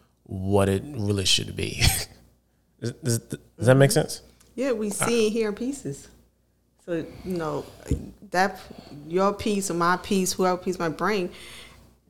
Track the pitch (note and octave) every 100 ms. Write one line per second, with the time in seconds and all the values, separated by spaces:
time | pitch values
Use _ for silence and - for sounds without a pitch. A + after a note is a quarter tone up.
0 | _ _ - G2 F#2+ G2 G2 G2 - B2+
1 | G#2 G2+ F#2+ - - - - - - -
2 | - - - _ _ _ _ _ A#2 -
3 | C#3 A#2 - - - - A2+ C3+ C#3 D#3
4 | - - - - _ - C4+ A3 G#3+ G3
5 | - A#3 G#3+ A3+ G#3+ G#3 A#3+ C#4+ - C#3
6 | - - _ _ _ _ _ _ - E3+
7 | C#3+ - F#3 F3+ D#3 D3 - - - -
8 | - - G#3 F3 G3 - - - - D3
9 | D3 F3 G3 G3+ A#3 G3+ F#3+ E3+ E3+ F3+
10 | - G3 F3+ - F#3 F3+ F#3+ F3+ E3+ D#3+
11 | F3+ G#3+ F3+ - - - - - - _
12 | _